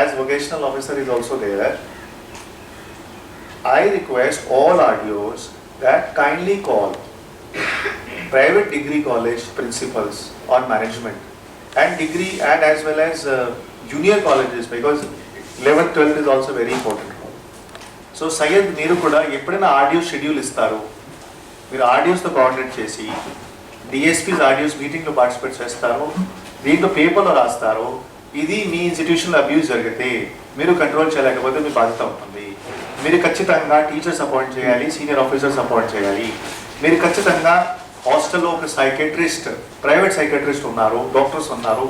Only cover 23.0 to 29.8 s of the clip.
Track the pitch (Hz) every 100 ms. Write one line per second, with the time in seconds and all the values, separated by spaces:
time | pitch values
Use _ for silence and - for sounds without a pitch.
23 | 110 - - - - - - - - 135
24 | 156 165 190 170 135 135 151 139 139 160
25 | 156 131 123 - 131 127 120 - 123 117
26 | 151 175 185 - - - 135 165 196 151
27 | 165 196 180 139 120 - 113 110 120 -
28 | - - - - 156 214 196 170 175 170
29 | 160 165 185 156 139 156 - 117